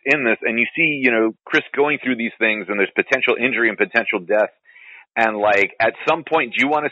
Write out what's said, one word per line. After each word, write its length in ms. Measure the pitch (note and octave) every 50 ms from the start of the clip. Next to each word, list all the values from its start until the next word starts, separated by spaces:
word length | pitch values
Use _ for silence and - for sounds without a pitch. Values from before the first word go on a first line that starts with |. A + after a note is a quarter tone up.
| -
in 180 | C#3 D3 D3+ B2+
this. 120 | A#2 G#2+ -
And 180 | - A#2 A2+ A#2
you 60 | A#2+ - -
see, 240 | D#3+ E3 D#3 D3 C#3
you 100 | C3 B2
know, 220 | A#2 A2+ A2+ A2+ A2+ _ -
Chris 200 | - - D3+ - - -
going 220 | C#3 C#3+ D3 D3 - -
through 140 | B2+ B2+
these 140 | A2+ A#2 A2 -
things, 300 | - A2+ A2 G#2+ G#2+ F#2 F2+
and 100 | G#2 G2+
there's 120 | F#2+ - -
potential 400 | G2+ - - C#3 B2 - B2+ A#2 -
injury 300 | A#2+ C3+ A2+ A2 A#2 A2+
and 80 | G2+
potential 420 | - G#2+ F#2+ - A#2 A2 - - G2
death. 300 | F2 E2+ G#2 G#2+ G#2 - _ _ _ _ - - - - - - - _ -
And, 220 | A#2 A2+ A2 G#2+
like, 360 | G#2 G#2 G#2 G2+ G2+ G2 F2 - -
at 140 | A2+ A2+ - - -
some 160 | D3 D#3+ E3 B2+
point, 300 | - D#3 D#3+ C3+ A#2 -
do 80 | A#2 C3
you 40 | C#3
wanna 200 | D3+ D3+ D3+ C#3+